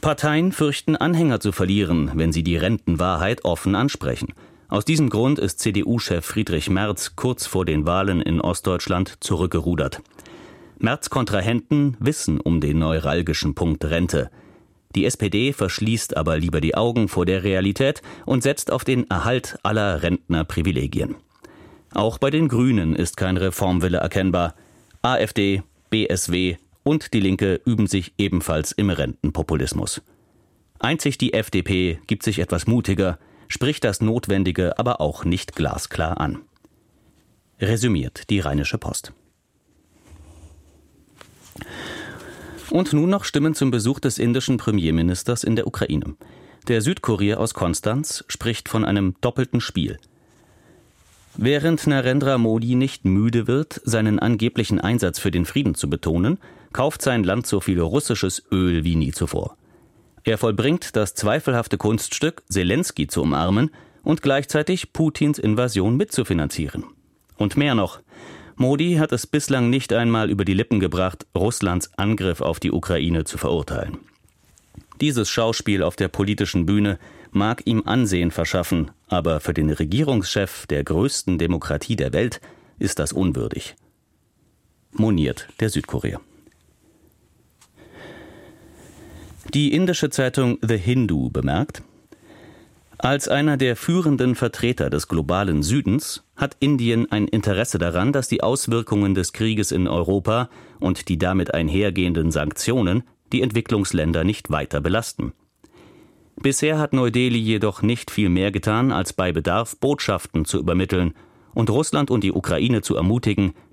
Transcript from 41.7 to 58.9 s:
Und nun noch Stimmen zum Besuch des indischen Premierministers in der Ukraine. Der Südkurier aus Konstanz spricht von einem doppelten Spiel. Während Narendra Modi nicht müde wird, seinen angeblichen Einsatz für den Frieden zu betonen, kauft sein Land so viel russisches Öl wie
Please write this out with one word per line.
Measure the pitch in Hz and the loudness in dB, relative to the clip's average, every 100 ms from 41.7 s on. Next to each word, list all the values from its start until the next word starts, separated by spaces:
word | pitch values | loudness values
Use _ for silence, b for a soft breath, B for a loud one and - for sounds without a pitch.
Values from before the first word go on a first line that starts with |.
| B B B B B B B B B B | B B B B B B B B B B
Und | 160 185 | 0 2
nun | 151 170 | 2 2
noch | 196 - | 0 0
Stimmen | 147 151 | 0 0
zum | 156 135 | 2 2
Besuch | 120 107 139 | 2 0 0
des | 135 - | -2 0
indischen | 117 120 123 123 | 0 0 0 -2
Premierministers | - 107 82 80 85 90 - 120 | 2 2 2 2 2 0 -2 -2
in | - 113 | 0 0
der | - | 0
Ukraine. | - - 73 - 73 B B B B - | -2 -2 -2 -4 -12 B B B B 0
Der | 117 | 0
Südkurier | 110 190 - 107 101 110 | 2 -2 0 2 2 2
aus | 113 | -2
Konstanz | - 90 85 - 123 151 - - | 0 -2 0 0 -2 -2 -8 -10
spricht | - 113 117 - | -6 -4 -4 -2
von | 113 | -2
einem | 107 101 98 92 | 2 2 0 0
doppelten | 123 - 127 120 | -2 0 0 0
Spiel. | - - 64 - _ _ b b b b b b b b b _ _ - | -2 -4 -4 -6 _ _ b b b b b b b b b _ _ -2
Während | 110 143 151 165 - | 2 2 2 2 2
Narendra | 139 123 135 135 135 | 2 2 2 2 2
Modi | 113 110 117 | 2 2 2
nicht | 123 131 - 95 | 2 0 0 2
müde | 95 113 117 110 | 4 4 2 2
wird, | 131 156 - | 0 0 -6
seinen | - 113 107 104 | -2 2 2 2
angeblichen | 110 117 113 - 107 92 | 2 2 0 0 0 0
Einsatz | 92 120 95 - | 2 0 0 0
für | 101 | -2
den | 87 85 | 0 0
Frieden | - 135 78 | 0 0 -2
zu | 73 | -2
betonen, | 76 - 82 101 185 B B B | -2 0 0 2 0 B B B
kauft | - 135 - | -2 0 0
sein | - 123 | 0 2
Land | 90 104 113 | 2 0 0
so | 101 | -2
viel | - 90 | 0 0
russisches | 82 131 - 113 95 - _ | 2 0 0 -2 -2 -4 _
Öl | 98 92 85 | 0 2 2
wie | 80 | 2